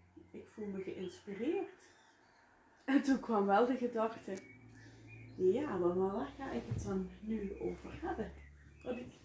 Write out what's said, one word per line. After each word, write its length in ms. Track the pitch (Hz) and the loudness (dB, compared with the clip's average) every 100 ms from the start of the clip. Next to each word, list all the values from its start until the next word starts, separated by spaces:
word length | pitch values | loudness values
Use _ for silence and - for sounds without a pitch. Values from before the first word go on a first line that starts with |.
| - - - | -20 -20 -16
ik 180 | 214 - | -16 -14
voel 180 | - 202 | -10 -6
me 160 | 190 | -6
geïnspireerd. 1080 | 185 202 180 - - 185 262 392 - - - - - - - - - - _ - | -6 -6 -8 -8 -10 -4 0 0 -2 -8 -20 -20 -20 -20 -20 -20 -20 -20 _ -8
En 180 | - 277 | 4 4
toen 180 | 269 262 | 6 2
kwam 260 | - 214 196 | 2 2 6
wel 200 | 202 247 | 6 6
de 100 | 254 | 4
gedachte, 600 | 240 220 220 - - 190 - - - - - - - - - - | 0 0 0 -2 -8 -10 -10 -20 -20 -20 -20 -20 -18 -16 -12 2
ja, 400 | 185 226 302 190 | 4 4 2 2
maar 180 | 175 | 4
waar 320 | 185 190 208 277 | 4 2 2 -4
ga 240 | - 208 | -6 -6
ik 120 | 233 - | -4 -4
het 160 | - | -4
dan 260 | 202 190 185 - | 0 -2 -2 -6
nu 380 | 214 220 196 - | -4 -2 -2 -4
over 400 | 180 175 - - | -4 -4 -8 -6
hebben? 300 | 349 294 180 - - - - - | -4 -4 -4 -8 -18 -20 -20 -10
Want 160 | - 226 | -6 -6
ik 220 | - - | -8 -14